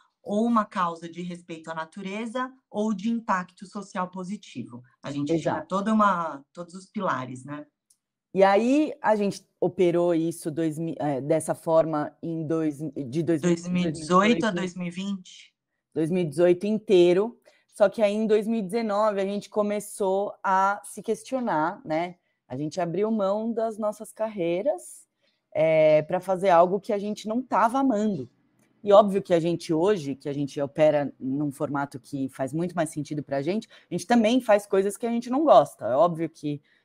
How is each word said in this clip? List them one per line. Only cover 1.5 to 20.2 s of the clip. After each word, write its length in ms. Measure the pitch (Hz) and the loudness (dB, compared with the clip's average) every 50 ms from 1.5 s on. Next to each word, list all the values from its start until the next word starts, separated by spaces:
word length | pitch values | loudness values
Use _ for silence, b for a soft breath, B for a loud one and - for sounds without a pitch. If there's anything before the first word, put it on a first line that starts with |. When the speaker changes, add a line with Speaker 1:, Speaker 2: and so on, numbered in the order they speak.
| 165 160 160 160 | -14 -12 -10 -10
Speaker 1:
à 40 | 165 | -8
natureza 800 | 160 160 160 - 202 190 190 196 214 233 233 214 254 254 262 262 _ _ _ | -8 -10 -10 -12 -12 -10 -10 -8 -8 -8 -8 -6 -6 -8 -8 -10 _ _ _
ou 240 | - 208 214 220 | -6 -4 -2 -2
de 160 | 220 180 190 226 | -2 -2 -2 -4
impacto 560 | 233 233 226 - 196 180 180 - _ - 190 | -4 -4 -2 -2 -2 -2 -2 -8 _ -20 -18
social 440 | 185 - 208 190 - - 196 180 175 | -14 -12 -14 -12 -10 -6 -6 -6 -6
positivo. 760 | - 190 180 175 208 196 - - - 131 110 - 120 120 b b b b | -6 -10 -10 -10 -10 -12 -12 -14 -14 -14 -14 -12 -14 -18 b b b b
A 80 | - 139 | -12 -10
gente 180 | 143 143 143 147 | -6 -4 -2 0
tinha 260 | 165 160 151 165 120 | 0 0 0 -2 -4
Speaker 2:
Exato. 140 | - - - | -4 -6 -4
Speaker 1:
toda 220 | 180 196 196 220 | -4 -4 0 0
uma, 540 | 220 214 208 202 185 170 165 160 143 139 139 _ | 2 4 4 4 2 0 -2 -6 -8 -12 -18 _
todos 220 | - 175 175 175 180 | -18 -18 -16 -16 -16
os 100 | 190 185 | -20 -18
pilares, 640 | _ - 208 185 165 135 127 127 127 131 123 131 | _ -8 -4 -4 -2 -2 -4 -6 -8 -12 -14 -12
né? 200 | 143 143 147 - _ _ _ _ _ _ _ _ _ _ _ _ _ - | -14 -14 -14 -14 _ _ _ _ _ _ _ _ _ _ _ _ _ 4
Speaker 2:
E 100 | 185 190 | 6 6
aí, 480 | 196 196 202 226 247 269 294 311 262 - - | 6 6 4 4 4 2 2 2 0 -4 -4
a 160 | - - 220 | 0 0 0
gente 260 | 208 208 196 180 - _ _ _ - | 2 0 -2 -2 -6 _ _ _ -2
operou 560 | - 180 175 - 185 175 165 170 175 175 175 | -2 -2 0 2 2 2 4 2 2 2 2
isso 360 | 160 160 170 165 - - 165 | 0 0 -2 -4 -6 -8 -8
dois 280 | 147 156 165 160 151 156 | -4 -4 -4 -4 -4 -4
mi-, 180 | 165 165 - - | -6 -6 -6 -4
é, 240 | 139 151 143 139 | -4 -4 -4 -4
dessa 320 | 139 147 160 156 151 - 156 | 0 0 0 0 0 -4 -6
forma 600 | - - 170 160 160 160 160 156 151 147 - _ - | -6 -2 2 4 4 4 2 0 -4 -4 -6 _ -12
em 240 | - 165 165 160 160 | -10 -8 -6 -6 -4
dois, 320 | 147 165 160 160 151 143 131 156 151 - | -2 -2 -2 -2 -4 -4 -6 -8 -10 -8
de 280 | - 143 120 127 165 | -8 -10 -6 -4 -4
dois, 180 | 160 147 165 156 | 0 0 0 0
Speaker 1:
Dois 260 | 170 175 175 170 - | 2 0 0 0 -2
mil 220 | 180 180 180 180 170 | -4 -2 -2 -2 -2
e 40 | |
dezoito 520 | 147 - - - 175 185 202 220 240 165 226 | -4 -4 -2 2 4 4 6 4 2 2 2
a 60 | 220 | -2
Speaker 2:
dois 240 | 180 170 185 180 - | -2 -2 -4 -6 -6
mil 140 | 180 180 175 | -8 -10 -8
e 20 | |
dezoito. 100 | 170 180 | -8 -8
Speaker 1:
dois 20 | 196 | -6
mil 60 | 202 202 | -6 -8
e 0 | |
vinte? 400 | 185 185 - - - - _ _ _ _ _ _ _ _ _ - | -8 -10 -16 -20 -20 -20 _ _ _ _ _ _ _ _ _ -4
Speaker 2:
Dois 160 | 147 165 151 | -4 -2 0
mil 120 | 185 180 | 0 0
e 40 | 180 | -2
dezoito 400 | 151 135 165 175 180 175 175 - | -2 0 2 4 4 4 2 0
inteiro. 720 | 208 220 208 214 - 208 180 175 180 175 185 208 240 240 _ b b b b b | -2 -2 -2 0 4 6 6 6 6 4 2 0 -2 -6 _ b b b b b
Só 220 | b _ - 214 202 | b _ 0 0 2
que 140 | - - | 2 2
aí, 100 | 220 202 | 0 0
em 140 | 202 214 220 | 0 0 0
dois 200 | 208 214 214 208 | 2 2 2 2
mil 120 | 220 226 226 | 0 -2 -2
e 40 | |
dezenove, 580 | 196 175 190 233 233 214 196 208 214 220 202 196 | -2 -2 -4 -4 -2 -2 0 0 0 0 0 0
a 40 | 196 | -2
gente 240 | 196 202 202 202 - | -2 -4 -6 -8 -6
começou 840 | - 214 208 208 208 208 202 - - - 208 190 190 196 | -2 -2 -2 0 -2 -4 -6 -8 -6 -4 -2 0 0 0